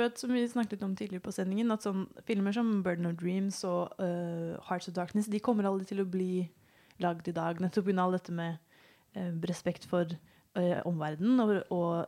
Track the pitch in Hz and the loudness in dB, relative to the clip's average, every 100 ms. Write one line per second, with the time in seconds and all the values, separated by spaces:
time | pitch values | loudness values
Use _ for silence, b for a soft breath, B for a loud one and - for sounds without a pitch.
0 | 240 240 247 247 240 240 220 196 196 190 | 0 0 0 2 2 0 -2 -2 -4 -4
1 | 208 185 - 196 185 202 233 214 208 190 | -4 -6 -6 -2 0 2 2 0 0 -2
2 | 185 - - 202 196 220 226 202 180 170 | -4 -10 -2 0 2 2 2 2 2 0
3 | 175 170 175 190 196 - 185 175 175 - | 0 0 0 0 -2 -2 -2 0 -2 -2
4 | 180 175 170 170 165 - - 180 - 175 | -2 0 -2 -4 -4 -6 -4 -4 -4 -6
5 | 175 208 214 208 247 214 196 196 190 196 | -2 0 0 0 2 2 2 0 -2 -2
6 | 190 185 185 185 170 b b b b - | -2 0 0 0 -2 b b b b -2
7 | 175 170 170 170 165 170 180 214 190 185 | -2 -2 -4 -2 -2 0 0 2 2 4
8 | 180 180 - 170 165 160 b b b b | 4 2 -2 -4 -4 -6 b b b b
9 | b 196 180 165 175 170 180 175 - 180 | b -6 -4 -2 -2 -2 -2 -4 0 2
10 | 165 165 b b _ - 175 165 - 165 | 2 -2 b b _ 0 2 2 0 -2
11 | 151 151 214 254 214 190 - 180 170 170 | -2 0 4 6 6 2 2 0 2 0